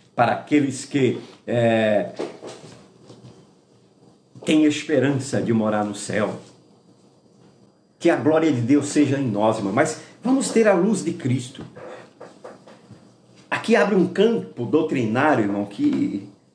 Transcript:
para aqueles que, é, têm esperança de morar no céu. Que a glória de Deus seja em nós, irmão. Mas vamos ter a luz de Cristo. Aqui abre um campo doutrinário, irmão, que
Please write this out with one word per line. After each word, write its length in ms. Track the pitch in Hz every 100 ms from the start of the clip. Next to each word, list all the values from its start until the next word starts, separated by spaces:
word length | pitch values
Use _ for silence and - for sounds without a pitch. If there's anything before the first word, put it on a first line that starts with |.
| _ -
para 180 | 117
aqueles 520 | 104 - 147 139 123 -
que, 340 | 143 123 - - - -
é, 640 | 117 117 113 110 104 - - - - - - - - - _ - - - - - _ _ _ _ _ _ _ _ - -
têm 180 | 156 151
esperança 760 | 147 - 147 135 139 - 104
de 100 | 98
morar 320 | 113 107 107
no 120 | 104 101
céu. 440 | - 110 101 87 - _ _ _ _ _ _ _ _ _ _ _ _ _ _ _
Que 100 | 165
a 60 | 147
glória 360 | 127 160 160
de 100 | 123
Deus 260 | 120 143 139
seja 320 | 151 139 139
em 80 | 131
nós, 300 | 104 110 107
irmão. 160 | 98
Mas 280 | 104 156 - - -
vamos 260 | 226 269 240
ter 180 | 226 214
a 60 |
luz 300 | 185 196 214
de 80 | 156
Cristo. 540 | - 131 127 - - - - - - - _ - - - - - - _ - - _ _ - _
Aqui 260 | - - 220
abre 200 | 196 202
um 120 | 170
campo 580 | - 220 226 - - 120
doutrinário, 760 | 147 156 139 110 117 151 127
irmão, 220 | 104 101 101
que 640 | - 147 - 95 101 - - _